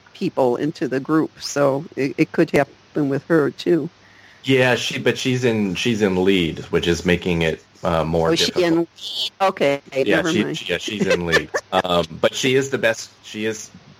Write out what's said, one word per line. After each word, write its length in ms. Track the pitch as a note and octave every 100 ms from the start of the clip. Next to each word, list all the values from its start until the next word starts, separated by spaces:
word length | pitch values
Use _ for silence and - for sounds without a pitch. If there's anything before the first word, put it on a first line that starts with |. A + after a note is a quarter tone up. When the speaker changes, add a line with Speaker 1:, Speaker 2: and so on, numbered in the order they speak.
| _
Speaker 1:
people 420 | - F3+ - B2+ A#2+
into 320 | D3 - C#3+
the 140 | C3
group. 400 | C3 D#3 C#3+ -
So 420 | - C#3+ C#3+ C#3 D#3+ -
it, 180 | C#3 -
it 140 | D#3
could 180 | - D#3+
happen 580 | D3 C#3 - _ - C#3+
with 160 | C3+ -
her 240 | E3 C#3
too. 380 | - - E3+ D#3 _ - - - - C3
Speaker 2:
Yeah, 300 | C3+ B2+ A#2+
she, 220 | - B2
but 200 | A#2 A#2
she's 260 | C3+ B2+
in, 320 | B2 A2 G2+ F2
she's 260 | B2 G#2+
in 220 | G#2 F#2
lead, 360 | F#2 F#2+ E2 D2+ -
which 160 | G#2+ F2+
is 180 | E2 F2+
making 360 | F2 F#2+ E2+
it, 200 | E2 D#2 - _
uh, 220 | F2+ E2 D#2+
more 240 | E2 E2
Speaker 1:
Oh, 20 |
is 80 | E3
she 60 | -
Speaker 2:
difficult. 200 | - F3
Speaker 1:
in 60 | E3
lead? 520 | E3+ - - A#3 A#3+ -
Okay, 400 | G3 F#3+ C#3+ C#3+ -
Speaker 2:
Yeah, 220 | C3+ B2+ F#2
Speaker 1:
never 160 | E3+
Speaker 2:
she, 120 | G#2+
Speaker 1:
mind. 140 | - -
Speaker 2:
she, 140 | -
yeah, 60 | F2
she's 280 | - G#2 F#2+
in 200 | F2 E2+
lead. 240 | D#2 D2+ -
Speaker 1:
<laughs> 40 | -
Speaker 2:
Um, 320 | F#2 F2+ F2 D#2+ D#2+
but 120 | -
she 220 | - C3 C3
is 140 | C3+
the 80 | C3
best. 340 | A2+ A2+ - -
She 220 | - G#2+ G#2+
is 240 | G#2+ - - - -